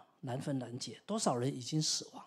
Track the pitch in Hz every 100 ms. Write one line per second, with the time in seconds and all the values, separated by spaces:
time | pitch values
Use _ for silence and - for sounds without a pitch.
0 | - _ 139 135 156 139 117 120 - -
1 | - 214 208 123 127 - 120 156 156 -
2 | - -